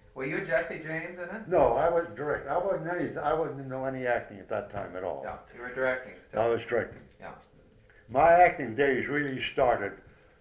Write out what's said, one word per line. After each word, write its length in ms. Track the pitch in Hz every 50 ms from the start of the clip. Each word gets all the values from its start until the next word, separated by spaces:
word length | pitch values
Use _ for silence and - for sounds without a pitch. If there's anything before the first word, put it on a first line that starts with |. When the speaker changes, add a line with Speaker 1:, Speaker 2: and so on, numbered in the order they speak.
| - - -
Speaker 1:
Were 120 | 131 135
you 200 | 151 175 190 -
Jesse 320 | 165 160 135 127 - - 156
James 400 | 156 156 160 160 165 180 185 180
in 60 | 175 175 202
it? 120 | 226 202 165
Speaker 2:
No, 240 | 180 160 139 120
I 160 | 117 135 156 170
wasn't 240 | 170 170 165 - 104
direct. 320 | - 147 147 127 104 -
I 100 | 135 147 180
wasn't 280 | 180 196 - 160 156
any, 300 | 170 180 170 147 110 -
I 160 | 143 151 147 156
wasn't 320 | 156 160 135 135 139 135 131
know 160 | 131 131 131
any 220 | 135 131 131 127
acting 320 | 123 120 113 110 - 107 95
at 100 | 92 -
that 200 | 113 104 101 -
time 240 | - 98 92 87 87
at 80 | 92
all. 200 | 95 87 73 69 67
Speaker 1:
Yeah, 140 | - - - - - -
you 40 | 120
were 140 | 123 123 -
directing 380 | 131 131 131 127 - - - - - - -
still. 120 | - 107
Speaker 2:
I 60 | 113
was 180 | 117 117 113 113
directing. 360 | - 123 110 92 - - - - - - -
Speaker 1:
Yeah. 140 | 98 80 - - - _ _ - - _ _ - _ _ - - - -
Speaker 2:
My 220 | 113 135 156 170
acting 460 | 170 180 180 165 170 - 135 113 110
days 320 | 131 143 139 127 117 - 127
really 340 | 143 147 147 139 131 120
started, 520 | - - - 147 135 120 113 104 101 98 - - - - - - _ _ _ _